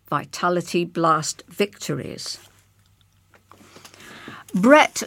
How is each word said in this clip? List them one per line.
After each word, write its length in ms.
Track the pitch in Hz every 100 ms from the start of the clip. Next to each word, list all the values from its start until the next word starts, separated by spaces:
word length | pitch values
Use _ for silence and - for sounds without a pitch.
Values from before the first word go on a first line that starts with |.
| -
Vitality 760 | 147 139 - 180 175 170 175 170
Blast 580 | 165 165 156 156 - -
victories." 920 | 175 202 - - 139 - - - - - _ _ _ _ _ _ _ _ _ _ - - - - - - - - - - 185
Brett 480 | 226 302 - -